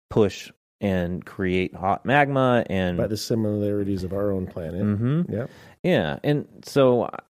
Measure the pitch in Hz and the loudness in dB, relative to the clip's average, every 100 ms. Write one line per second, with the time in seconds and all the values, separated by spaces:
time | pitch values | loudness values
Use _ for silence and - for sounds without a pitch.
0 | - 117 98 - - _ _ - 101 92 | -2 2 2 0 -16 _ _ -6 -2 0
1 | 87 90 - - 92 90 92 82 95 95 | -2 -4 -8 -4 0 2 0 -2 -2 -2
2 | - 143 143 135 127 120 - 95 90 87 | 2 2 4 2 4 2 2 0 0 0
3 | 107 107 - 113 107 104 104 104 98 95 | -2 -4 -2 -2 0 0 -2 -2 -2 -2
4 | 90 98 104 95 90 92 80 87 104 104 | -4 -2 -2 -2 -4 -8 -8 -2 -2 0
5 | 120 156 180 104 135 - - - 180 147 | 0 0 -2 -4 -6 -12 -20 -6 0 2
6 | 78 69 147 147 - - - 139 131 120 | 2 -2 0 0 -2 -16 -2 4 4 4
7 | - - _ | 0 -6 _